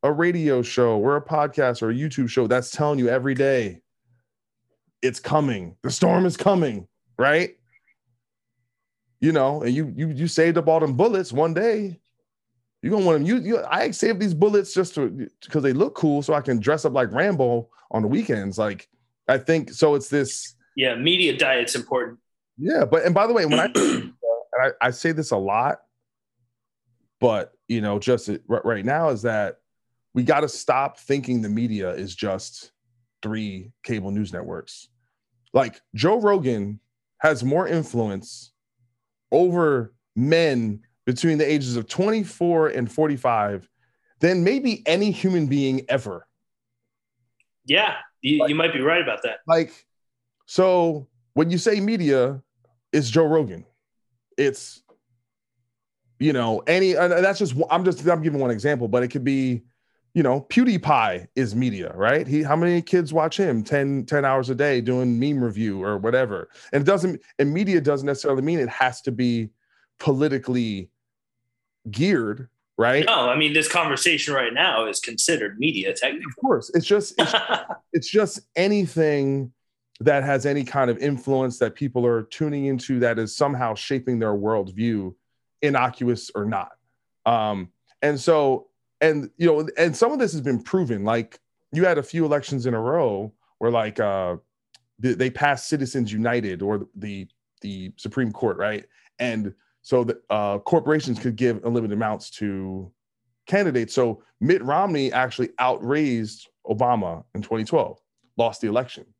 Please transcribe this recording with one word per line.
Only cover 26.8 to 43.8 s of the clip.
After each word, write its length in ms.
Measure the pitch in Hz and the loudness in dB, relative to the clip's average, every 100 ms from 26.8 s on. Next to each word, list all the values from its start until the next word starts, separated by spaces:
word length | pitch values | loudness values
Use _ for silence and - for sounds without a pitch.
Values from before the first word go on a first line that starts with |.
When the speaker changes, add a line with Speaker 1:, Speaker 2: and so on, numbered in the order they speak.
| _ _ _ _ | _ _ _ _
Speaker 1:
but, 320 | 120 107 - _ _ | 2 2 -4 _ _
you 120 | 117 | -4
know, 180 | 104 101 | -2 -2
just 300 | 113 120 - | 0 0 0
it, 140 | 101 _ | -8 _
r-, 140 | 113 | -2
right 200 | 110 110 | 0 -2
now 260 | 107 147 165 | 0 0 0
is 120 | 120 | 0
that 380 | 117 110 98 - _ _ _ _ _ | -2 -2 -4 -6 _ _ _ _ _
we 80 | 127 | -4
gotta 260 | 123 147 147 | 2 2 0
stop 500 | - - 131 139 - | -4 -2 0 0 -6
thinking 440 | - 143 127 123 | -4 -4 0 -2
the 60 | 107 | -2
media 420 | 107 117 107 92 | -2 -2 -2 -4
is 240 | - 98 | -6 -8
just 580 | 90 104 95 - - - _ _ _ _ _ | -6 -4 -4 -6 -18 -20 _ _ _ _ _
three 480 | 110 110 107 95 98 _ | -8 -6 -6 -10 -16 _
cable 260 | - 113 95 | -8 -6 -4
news 220 | 101 101 | -4 -4
networks. 560 | 101 82 87 - - - _ _ _ _ _ _ | -6 -10 -12 -14 -20 -20 _ _ _ _ _ _
Like, 280 | 131 123 - _ | 0 0 -6 _
Joe 260 | 110 160 226 | 0 2 4
Rogan 600 | 208 202 131 113 101 104 _ _ _ _ | 4 2 2 -2 -4 -8 _ _ _ _
has 260 | 156 143 | 0 2
more 240 | 123 151 185 | 0 0 0
influence 840 | 165 151 120 110 98 - - - _ _ _ _ _ _ _ _ | -2 -2 -2 -2 -4 -10 -20 -20 _ _ _ _ _ _ _ _
over 640 | 143 180 175 160 135 110 _ _ - | 4 4 4 2 2 -2 _ _ -2
men 640 | 131 165 165 131 113 104 _ _ - | 2 4 4 2 -2 -6 _ _ -4
between 320 | 123 170 156 | 0 2 2
the 120 | 147 | 2
ages 260 | 151 127 120 | 2 0 -4
of 120 | 107 | -4
twenty-four 800 | - 196 220 185 - 175 170 156 | -2 0 0 -4 -2 0 2 2
and 220 | - 117 | 0 -4
forty-five 800 | - 156 139 123 113 104 101 - _ | 0 0 0 0 0 0 -4 -10 _